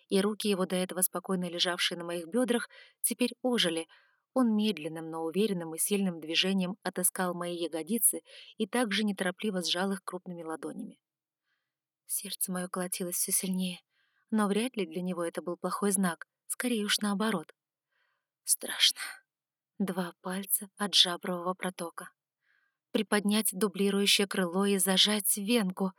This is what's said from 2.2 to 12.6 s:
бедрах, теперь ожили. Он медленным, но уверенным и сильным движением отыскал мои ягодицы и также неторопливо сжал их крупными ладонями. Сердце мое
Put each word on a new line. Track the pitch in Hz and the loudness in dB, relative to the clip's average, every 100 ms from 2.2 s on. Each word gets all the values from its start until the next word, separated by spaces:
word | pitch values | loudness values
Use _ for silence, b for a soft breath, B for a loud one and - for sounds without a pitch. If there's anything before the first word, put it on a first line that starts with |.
| 165 | -2
бедрах, | 214 247 233 - B B B | 0 2 2 -2 B B B
теперь | - - 240 240 | -4 0 -2 0
ожили. | 254 233 180 165 165 b b b _ | 0 2 2 0 -6 b b b _
Он | 262 240 | 2 4
медленным, | 214 214 160 156 160 160 | 4 2 0 -4 -6 -6
но | 165 | -4
уверенным | 165 170 214 185 165 160 | -2 2 2 0 -4 -4
и | |
сильным | - 202 190 165 | 0 0 0 -2
движением | 151 165 185 196 180 208 | -2 0 2 2 0 -2
отыскал | 185 185 180 - 185 | -6 -2 0 0 -2
мои | 175 175 175 | -2 -6 -4
ягодицы | 170 160 156 233 - 165 B B B - | -4 -4 -2 0 2 0 B B B -6
и | 214 | -2
также | 240 233 196 214 | 0 0 0 0
неторопливо | 196 185 180 214 185 | -2 -4 -2 -4 -2
сжал | 160 170 196 | -2 0 -2
их | 196 | -4
крупными | - 180 185 170 | -6 -10 -10 -10
ладонями. | 160 160 156 - - - _ _ _ _ _ _ _ _ _ _ - | -8 -8 -8 -8 -12 -16 _ _ _ _ _ _ _ _ _ _ -8
Сердце | - 196 - - | -8 -6 -6 -4
мое | 180 | -4